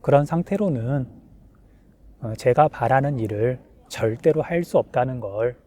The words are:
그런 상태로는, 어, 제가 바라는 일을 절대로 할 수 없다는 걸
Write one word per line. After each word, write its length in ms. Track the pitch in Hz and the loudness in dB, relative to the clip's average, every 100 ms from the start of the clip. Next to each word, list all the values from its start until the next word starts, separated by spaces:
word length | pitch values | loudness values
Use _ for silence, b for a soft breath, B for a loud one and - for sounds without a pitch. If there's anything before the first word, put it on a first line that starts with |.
그런 240 | - 143 | 4 4
상태로는, 800 | 147 165 175 196 208 131 113 139 123 - - - - _ - b b b - - | 4 -2 -2 -2 -2 -2 -2 -4 -6 -12 -20 -20 -20 _ -20 b b b -20 -14
어, 140 | 117 | -10
제가 340 | 110 131 123 151 | -2 0 4 4
바라는 500 | - 117 131 139 139 | 2 2 2 2 -2
일을 420 | 107 104 117 127 - - _ | -4 -2 -2 -2 -10 -20 _
절대로 540 | - 113 113 165 156 | -4 -2 0 0 2
할 220 | 147 175 | 0 -4
수 140 | 175 170 | 0 -2
없다는 420 | - - 127 127 | 0 -2 -2 -4
걸 360 | 113 101 117 123 | -8 -4 -4 -4